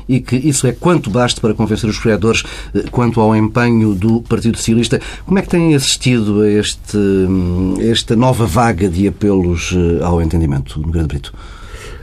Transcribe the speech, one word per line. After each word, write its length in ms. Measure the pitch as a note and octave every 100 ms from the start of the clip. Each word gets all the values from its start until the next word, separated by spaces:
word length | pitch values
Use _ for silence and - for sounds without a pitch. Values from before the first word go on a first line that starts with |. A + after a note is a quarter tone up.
| -
e 100 | B2+
que 160 | -
isso 320 | B2+ D3+ C3+ B2
é 60 |
quanto 360 | A#2+ F3 E3+ -
baste 320 | A2+ B2 -
para 140 | A2
convencer 340 | G#2+ G#2+ G#2+ A2
os 80 | -
vereadores, 440 | A#2 G2+ A2 A2 - - -
eh, 80 | G2 -
quanto 300 | B2 A#2+ A2+
ao 160 | A2 A2
empenho 580 | G#2+ A#2+ A#2+ A#2 A2
do 280 | F#2+ A2+ A2+
Partido 340 | - A2 A2+ A2
Socialista. 440 | - A2+ A#2 - - -
Como 140 | - F#3+
é 40 |
que 60 | -
têm 240 | F3 E3 C#3+
assistido 640 | C#3 - B2+ A#2+ G#2 G#2
a 100 | G#2+
este, 460 | G#2 G#2 - - G#2
hum, 800 | G2 F#2+ F#2 F#2 F2 F2+ F#2 F#2
esta 380 | A2 A2+ - A2+
nova 280 | B2+ A#2
vaga 440 | A2 G#2 A#2 F2 G2
de 180 | E2+ G2
apelos, 680 | - G#2 F#2+ F2+ E2+ - F2+
eh, 260 | E2+ E2+
ao 160 | F2 E2+
entendimento, 600 | D#2+ E2 D#2 C#2 C2 D2+
no 80 | D#2
Grande 160 | E2 D#2
Brito? 260 | C#2+ - - - - - - - -